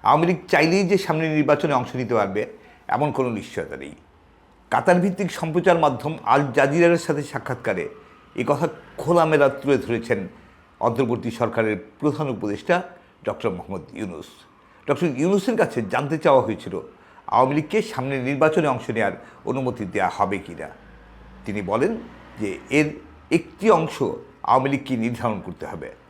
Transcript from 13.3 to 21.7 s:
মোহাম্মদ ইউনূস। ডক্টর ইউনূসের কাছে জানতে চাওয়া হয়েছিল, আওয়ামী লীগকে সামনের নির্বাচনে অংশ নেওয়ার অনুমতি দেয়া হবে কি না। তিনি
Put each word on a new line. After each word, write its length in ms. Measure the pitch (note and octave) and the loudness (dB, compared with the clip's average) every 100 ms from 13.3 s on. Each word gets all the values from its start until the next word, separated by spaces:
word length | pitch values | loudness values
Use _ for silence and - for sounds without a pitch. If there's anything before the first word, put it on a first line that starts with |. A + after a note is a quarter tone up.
| G2+ A2+ F2+ | -4 -4 -6
মোহাম্মদ 260 | F2 F#2+ - - | -8 -10 -10 -10
ইউনূস। 300 | G2+ D#2+ - - - _ _ _ - | -10 -10 -16 -20 -20 _ _ _ -4
ডক্টর 200 | C#3 F3 B2 | 0 0 0
ইউনূসের 340 | E3 G3 G3 A3+ | 0 2 0 0
কাছে 180 | F#3 - G#2 | 0 0 -2
জানতে 240 | B2 C#3 D#3 D#3+ | -4 -2 0 4
চাওয়া 200 | C3+ A2+ | 4 4
হয়েছিল, 300 | G#2 - F#2 - - - - - A#2 | -6 -8 -10 -12 -20 -20 -18 0 2
আওয়ামী 180 | C3 D3 | 4 2
লীগকে 220 | D3+ G#3+ G#3+ | 0 -2 -2
সামনের 300 | - C3 C3+ B2 | -6 -4 -4 -4
নির্বাচনে 380 | C#3+ D#3 D#3 D3+ | 2 2 2 0
অংশ 120 | B2 - A2+ | -2 -4 -2
নেওয়ার 200 | G2+ F#2 - - - | -2 -2 -16 -12 -6
অনুমতি 340 | B2+ B2+ - G2 | -4 -4 -4 -6
দেয়া 160 | G2 F2+ - | 0 -2 0
হবে 200 | G2+ G2 - | -2 -2 -6
কি 80 | E2 | -12
না। 80 | D#2 - - - - - - - - | -14 -14 -20 -20 -20 -20 -20 -14 -8
তিনি 160 | G#2 F#2 | -6 -2